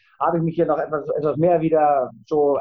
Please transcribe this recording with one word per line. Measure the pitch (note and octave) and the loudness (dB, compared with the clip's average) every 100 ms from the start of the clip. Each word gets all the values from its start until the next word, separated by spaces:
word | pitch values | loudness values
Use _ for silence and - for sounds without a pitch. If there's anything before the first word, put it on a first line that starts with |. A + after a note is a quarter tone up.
| _ - | _ -4
habe | C#3 E3+ | -2 0
ich | |
mich | E3 E3+ | -2 0
hier | D#3+ | 0
noch | D3+ | -2
etwas, | D3 D3+ C3+ D3+ | -4 -6 -4 -4
etwas | D3 C#3 | -2 0
mehr | F3 E3 | 2 2
wieder | D#3+ D#3 D3+ C#3+ B2 - - | 2 2 2 2 -2 -8 -4
so | D3+ C#3+ C#3 | 0 2 0